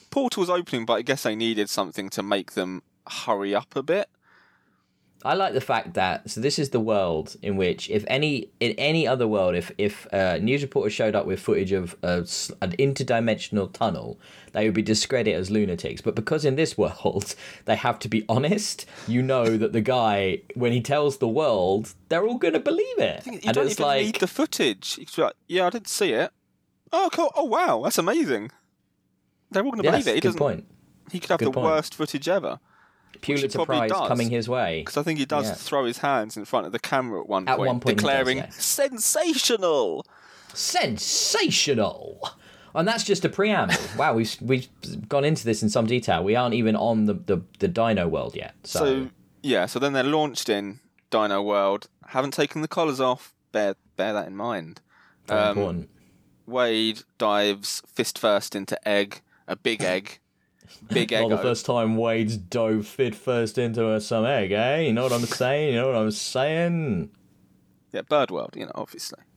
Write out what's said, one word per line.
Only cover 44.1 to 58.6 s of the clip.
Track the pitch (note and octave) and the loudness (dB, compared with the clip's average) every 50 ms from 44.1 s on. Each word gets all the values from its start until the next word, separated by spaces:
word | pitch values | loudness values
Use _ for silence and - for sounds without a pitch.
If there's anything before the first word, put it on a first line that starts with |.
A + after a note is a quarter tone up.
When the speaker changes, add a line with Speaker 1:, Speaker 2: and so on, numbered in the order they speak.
| B2 | 2
Speaker 2:
we've, | A2+ A#2 A2 - - | 2 0 0 -4 -6
we've | - A#2 C3+ B2+ B2+ - _ _ - - - - - A2 | -2 0 0 0 -2 -6 _ _ -16 -14 -12 -12 -8 -2
gone | C#3+ C#3 C#3 | 0 0 2
into | D3+ D#3+ - - | 2 0 0 0
this | A2+ A2 G#2 - | 0 0 0 0
in | G#2+ | 2
some | - B2+ A2+ A2 | 2 2 2 2
detail. | B2 B2 A#2 - F2+ E2 F2 | 0 0 2 2 2 2 2
We | G2 A2 | 2 2
aren't | A#2+ B2 B2 A2 | 2 2 2 0
even | A#2 A2 A2 A2 | 2 2 2 2
on | - - A#2 A#2 A2 G#2+ | 2 2 2 2 4 2
the, | G#2 G2+ | 2 2
the, | F2+ - - G2 E2+ - - - - | 0 0 0 0 0 -2 -6 -4 -2
the | G2+ F#2 | -2 0
Dino | E2+ A2+ A2+ A#2 A2 F#2+ F2 E2+ | 2 2 2 2 2 2 2 0
world | D2+ D2 B1+ A#1 - | 0 -2 -4 -6 -8
yet. | - - - - _ - | -10 -12 -12 -16 _ -12
So. | - - - | -8 -2 0
Speaker 1:
So, | D#3 C#3 C3 C3+ C3 C3 - _ _ _ _ _ | 2 2 2 0 -2 -6 -10 _ _ _ _ _
yeah, | - C#3+ A#2+ G2 F2 | -2 0 2 2 2
so | A2 - B2 | 0 0 -2
then | C3+ C#3+ C#3 | 0 0 2
they're | C3+ B2+ | 2 2
launched | C#3 D3+ D#3 D3+ D3 A#2 - - - | 2 2 2 0 0 -2 -4 -2 0
in | A2 G2+ G2+ G2+ G2 B2+ _ _ _ _ _ _ | 0 -2 -2 -6 -10 -14 _ _ _ _ _ _
Dino | - A2+ G#2+ G#2 G2+ G2 | 0 2 2 2 2 0
world. | G2+ G#2 G2+ G2+ G2 G2 G2 G#2 - - _ _ - - | 0 2 2 2 2 2 2 0 -4 -10 _ _ -20 -4
Haven't | - C3 C3+ C#3+ | -2 -2 -2 0
taken | - - D3+ C#3+ - D#3+ | 0 -2 -2 -2 -2 -4
the | D#3 D3 | -6 -4
collars | - F#3 E3 D#3 C3+ C3 | -2 0 0 0 0 0
off. | C3 B2+ B2 B2 - - _ _ _ _ | 0 0 0 -2 -6 -12 _ _ _ _
Bear, | - G#2+ G#2 G2+ G2 - _ _ _ - | -2 0 0 0 -2 -4 _ _ _ -4
bear | F#2 G#2+ G#2+ | -4 -2 -2
that | G#2 E2+ E2+ | -4 -4 -6
in | F#2+ | -8
mind. | G2 G#2+ A#2+ A#2 F#2+ D#2+ D#2+ - - - _ _ _ _ _ _ _ _ | -8 -6 -6 -6 -6 -8 -10 -16 -20 -20 _ _ _ _ _ _ _ _
Speaker 2:
Very | - G#2+ G#2+ | -2 0 2
Speaker 1:
Um, | G#2 G#2 G2+ G#2 | 2 2 2 0
Speaker 2:
important. | G2+ F2+ F2 F2 D#2 - _ _ _ _ _ _ _ _ _ _ _ | -2 -2 -4 -6 -8 -10 _ _ _ _ _ _ _ _ _ _ _
Speaker 1:
Wade | - A#2+ B2+ B2 A#2 A2+ A2 A2 A2 A2 - - _ _ - | -4 0 0 2 2 2 2 2 0 -2 -4 -10 _ _ -2
dives | A#2 G#2+ G#2 G#2 G#2 G#2 G2+ G2+ G2+ - - - - - | 2 2 4 4 4 2 0 0 -4 -6 -8 -8 -10 -6
fist | _ - A#2 - - - | _ -4 -2 -2 -2 0
first | - A2+ G#2 G2+ - - - | 2 2 2 2 0 -2 -6
into | G#2 | -8